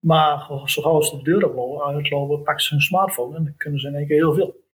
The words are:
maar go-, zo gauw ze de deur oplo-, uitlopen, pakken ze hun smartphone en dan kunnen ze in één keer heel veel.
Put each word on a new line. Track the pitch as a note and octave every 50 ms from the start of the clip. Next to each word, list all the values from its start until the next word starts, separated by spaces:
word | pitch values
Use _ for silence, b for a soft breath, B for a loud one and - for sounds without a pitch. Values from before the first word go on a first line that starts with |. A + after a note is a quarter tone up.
| -
maar | E3 D#3+ D#3 D#3 D3+ D3 C#3+
go-, | - - D3 C#3 C#3
zo | - - D3+
gauw | D3 D#3+ E3 D3+
ze | D3+ C#3 -
de | C#3
deur | B2+ D3+ F3 G3+ F#3 D3
oplo-, | B2 B2+ B2 B2+ C#3+ D3
uitlopen, | C#3+ C#3+ C#3+ D3 D3 - C#3+ C#3+ C#3+ C#3+ D3 D3
pakken | D3 - D3 - -
ze | - D3+
hun | D3
smartphone | C#3 - F#3 F#3 G3 F#3+ - - A#2+ B2+ D3+
en | E3 D#3+
dan | C#3+ C#3+
kunnen | _ - D3 D3 C#3
ze | C3 C#3+
in | C#3
één | C#3+ D3
keer | C#3+ D3+
heel | D3+ D#3+ D#3+ C#3+
veel. | F3 F#3+ - - - _ _ _